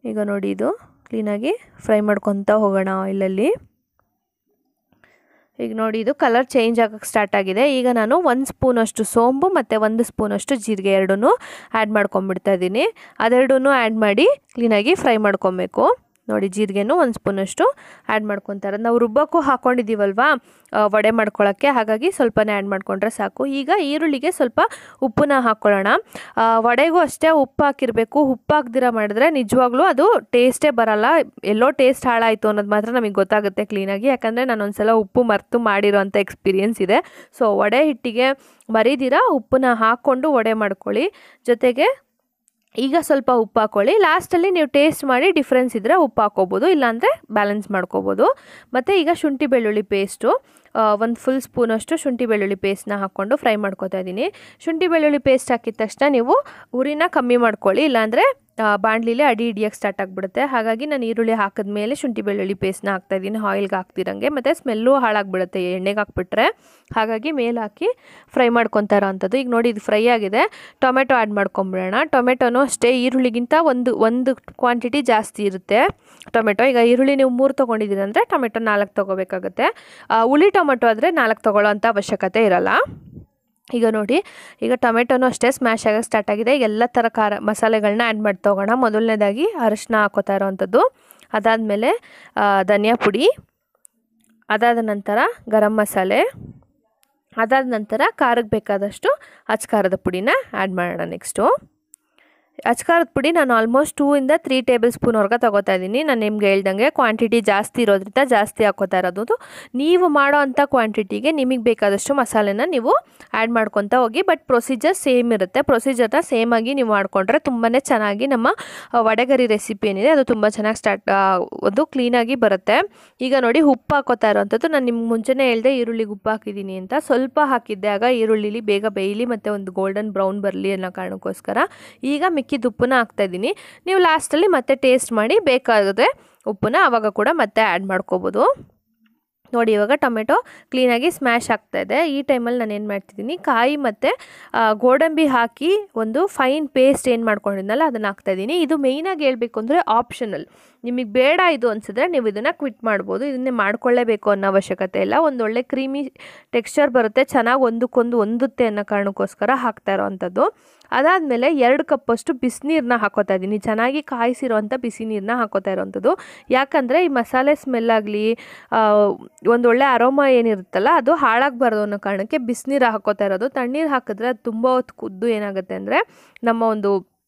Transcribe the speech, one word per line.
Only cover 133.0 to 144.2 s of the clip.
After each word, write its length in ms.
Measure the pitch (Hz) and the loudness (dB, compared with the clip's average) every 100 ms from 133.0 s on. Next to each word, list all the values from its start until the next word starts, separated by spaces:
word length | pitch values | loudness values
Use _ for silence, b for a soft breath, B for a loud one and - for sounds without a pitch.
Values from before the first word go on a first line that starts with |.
| 233 - 196 180 226 415 B B - | -2 -2 -4 -2 -6 -6 B B -2
ನೀವು 120 | 381 | 2
ಲಾಸ್ಟಲ್ಲಿ 480 | 359 311 - 302 381 | 4 2 0 0 2
ಮತ್ತೆ 280 | 330 247 | 0 0
ಟೇಸ್ಟ್ 380 | 269 262 247 - | 0 2 2 0
ಮಾಡಿ 260 | 226 214 392 | -2 2 2
ಬೇಕಾದರೆ 800 | 349 254 254 226 196 196 302 571 b b - | 2 0 2 2 2 2 0 0 b b -10
ಉಪ್ಪನ್ನ 300 | 208 214 277 | -4 -2 2
ಆವಾಗ 260 | 349 233 214 | 4 2 0
ಕೂಡ 220 | 196 214 | 0 0
ಮತ್ತೆ 280 | 339 226 - | 0 0 2
ಆ್ಯಡ್ 260 | 220 175 190 | 0 0 -2
ಮಾಡ್ಕೋಬೋದು. 800 | 185 190 185 190 196 330 554 - _ _ _ _ _ _ _ _ | -4 -2 -4 -2 0 0 0 -6 _ _ _ _ _ _ _ _
ನೋಡಿ 180 | 240 226 | -2 0
ಇವಾಗ 180 | 214 208 | 2 2
ಟೊಮೆಟೊ 500 | 285 262 226 220 339 508 B B | 0 0 -2 0 0 -2 B B
ಕ್ಲೀನಾಗಿ 400 | 254 254 240 277 | 0 2 2 0
ಸ್ಮ್ಯಾಶ್ 400 | 240 262 233 233 | -2 -2 -2 0
ಆಗ್ತಾಯಿದೆ. 600 | 220 _ 190 196 240 330 | -4 _ -6 -2 -2 0
ಈ 120 | 277 | -2
ಟೈಮಲ್ಲಿ 380 | 277 262 233 247 | -2 -2 -2 -4
ನಾನು 120 | 220 | -4
ಏನು 160 | 208 208 | -6 -6
ಮಾಡ್ತಿದ್ದೀನಿ, 500 | 202 - 196 208 349 | -8 -10 -12 -10 -8
ಕಾಯಿ 380 | - 240 247 294 | -2 0 0 0
ಮತ್ತು, 420 | 269 208 277 508 | -4 -2 -4 -4